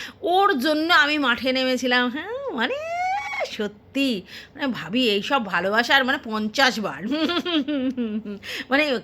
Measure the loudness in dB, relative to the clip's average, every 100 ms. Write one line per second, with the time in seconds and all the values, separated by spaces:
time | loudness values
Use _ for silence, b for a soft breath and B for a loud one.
0 | B B 2 4 4 4 2 2 4 4
1 | 4 2 2 0 0 0 0 0 2 2
2 | 2 -2 -6 -8 -6 -2 -2 -2 -6 -4
3 | -2 -2 -4 -6 -6 -6 -8 -8 -8 -2
4 | -2 -2 -6 B B -6 -4 -4 -4 0
5 | 2 2 0 -2 0 0 2 2 4 4
6 | 4 -2 -4 -4 -2 2 4 2 -2 -4
7 | -4 -2 0 0 0 -2 0 -2 -2 -2
8 | -2 -4 -6 -10 -10 -10 -2 0 2 -2